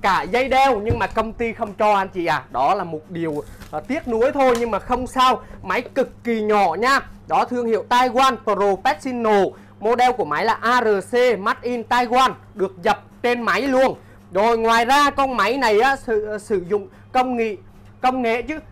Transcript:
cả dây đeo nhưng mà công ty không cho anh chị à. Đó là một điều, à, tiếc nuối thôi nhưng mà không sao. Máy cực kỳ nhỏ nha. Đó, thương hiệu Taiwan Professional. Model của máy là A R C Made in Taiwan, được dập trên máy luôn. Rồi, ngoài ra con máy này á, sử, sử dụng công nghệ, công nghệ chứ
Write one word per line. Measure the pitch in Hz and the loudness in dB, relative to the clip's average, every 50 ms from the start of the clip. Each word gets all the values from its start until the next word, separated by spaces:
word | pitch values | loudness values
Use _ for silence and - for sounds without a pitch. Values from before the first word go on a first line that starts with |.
cả | - 202 185 165 | 0 0 -2 -2
dây | 143 170 196 240 262 269 | -2 -2 -2 -2 0 2
đeo | 254 262 269 277 254 202 | 4 4 4 4 2 0
nhưng | 202 226 240 233 | 0 -2 -2 -2
mà | 196 | -2
công | 185 - 226 220 226 | -2 -2 -4 -4 -4
ty | 214 - 233 226 | -4 -4 -6 -6
không | 214 - 233 208 190 | -4 -6 -8 -8 -4
cho | - 214 214 208 | 0 2 2 2
anh | 196 190 190 | 2 0 -2
chị | - 185 165 | -6 -4 -2
à. | 165 156 143 135 - | -2 -2 -2 -4 -6
Đó | - 120 131 151 190 | -4 0 0 2 0
là | 208 180 | 0 -2
một | 170 160 156 - - | -6 -8 -12 -12 -10
điều, | 180 165 165 160 147 147 143 - - - - - | -8 -6 -4 -4 -4 -6 -8 -10 -16 -18 -18 -12
à, | - 156 | -10 -12
tiếc | 151 - 254 320 - 254 | -8 -6 -8 -6 -4 -4
nuối | 226 220 233 277 | 0 0 0 0
thôi | 294 285 269 254 240 233 | 2 2 2 2 2 2
nhưng | 240 233 | 0 -2
mà | 208 190 | -4 -6
không | - - 254 247 254 | -4 -4 -4 -4 -4
sao. | 240 - 262 254 262 247 214 - - - - | -6 0 2 4 4 4 2 -2 -14 -18 -16
Máy | - 190 180 226 | -8 -4 -4 -4
cực | 247 - - 277 254 - - - - | -4 -4 -2 -2 -2 -2 -4 -10 -4
kỳ | 240 233 226 | -4 -2 -2
nhỏ | 214 208 214 208 196 175 156 | 0 2 4 4 4 2 2
nha. | 185 226 254 277 269 - - - - - | 0 0 2 2 0 0 -4 -18 -20 -6
Đó, | - 160 185 254 | 0 0 0 0
thương | - 247 247 240 | 0 -2 -4 -2
hiệu | 226 226 196 170 - | 0 0 -2 0 0
Taiwan | 240 247 254 254 220 247 262 262 247 - - | 2 2 2 2 4 4 4 4 2 0 -2
Professional. | - 202 180 202 202 196 190 - 262 302 294 - 269 247 240 233 220 214 202 190 151 - - - - - - | -2 0 2 2 0 0 0 0 -2 -2 -2 -4 -6 -6 -2 2 2 4 4 4 2 -2 -10 -20 -20 -20 -6
Model | 196 220 240 233 247 254 | -2 -2 2 4 2 2
của | 247 240 196 | 2 0 -2
máy | 151 147 151 185 | -2 -2 -2 0
là | 226 | -2
A | 214 - 208 226 247 247 | -2 -2 0 0 0 2
R | 233 220 208 196 185 - | 2 2 0 0 -2 -2
C | - 240 247 254 226 185 | 0 2 2 2 2 0
Made | 190 220 262 - | -2 -4 -4 -4
in | - 240 247 240 220 - | -4 -6 -6 -6 -4 -2
Taiwan, | 240 247 247 233 233 254 262 247 180 - - - - | 0 0 0 2 2 2 2 2 0 -4 -16 -20 -6
được | 208 190 196 - 180 | -6 -6 -6 -6 -4
dập | 170 220 202 - - - - - | -2 -2 -2 -2 -6 -20 -18 -6
trên | - 240 240 240 | -2 -2 -2 -2
máy | 233 208 175 196 | -2 -2 -2 -2
luôn. | 254 277 254 254 269 247 151 - - - - - - - | -2 0 2 2 2 2 0 -4 -14 -20 -20 -20 -20 -6
Rồi, | - 185 208 233 233 226 | -2 0 2 2 2 2
ngoài | 226 226 226 226 233 | 2 2 2 2 2
ra | 233 269 294 285 285 | 2 4 4 4 2
con | 277 277 277 262 254 | 2 0 -2 -2 0
máy | 220 196 208 247 277 | -2 -2 -2 0 0
này | 254 226 214 208 | 0 2 2 4
á, | 240 269 277 | 4 2 0
sử, | 269 - - 220 208 214 214 214 208 | -2 -4 -2 -2 -2 -2 -4 -8 -10
sử | 208 - 226 190 175 170 | -6 -4 -4 -4 -2 -2
dụng | 208 208 196 190 - - - - | -4 -4 -4 -8 -18 -20 -20 -4
công | - 254 254 262 247 | 0 0 0 0 0
nghệ, | 240 226 220 202 180 - - - - - - - - | -2 -2 -4 -4 -8 -14 -20 -20 -20 -20 -20 -14 -2
công | - 254 254 262 | -2 0 0 0
nghệ | 247 226 226 247 | 0 0 -2 -2
chứ | 226 233 311 311 - - | -4 -6 -10 -10 -12 -16